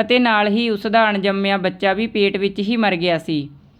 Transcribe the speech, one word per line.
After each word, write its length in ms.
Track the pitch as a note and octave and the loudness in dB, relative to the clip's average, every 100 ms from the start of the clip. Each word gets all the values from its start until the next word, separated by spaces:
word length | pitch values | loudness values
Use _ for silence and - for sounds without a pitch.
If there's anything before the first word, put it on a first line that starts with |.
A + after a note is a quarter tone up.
ਅਤੇ 180 | G#3+ B3 | 0 2
ਨਾਲ 280 | B3 G#3+ G#3 | 4 2 2
ਹੀ 220 | G#3 A#3 | 0 0
ਉਸ 180 | G#3 A3 | -2 0
ਦਾ 220 | A3 A3 | 2 2
ਅਣਜੰਮਿਆ 480 | G3+ G3 G3 G3 G3 | 2 0 0 0 0
ਬੱਚਾ 360 | F#3 F#3 G3 | -2 -2 -2
ਵੀ 140 | F#3+ A3+ | 0 -2
ਪੇਟ 300 | G#3+ G3 G3 | 0 0 0
ਵਿੱਚ 220 | G3 G3 | -2 -2
ਹੀ 180 | G3+ A#3+ | -4 0
ਮਰ 180 | G#3 F3+ | 0 0
ਗਿਆ 220 | F3 E3 | 0 -2
ਸੀ। 320 | D#3+ D#3 C#3 - - | -2 -4 -6 -12 -20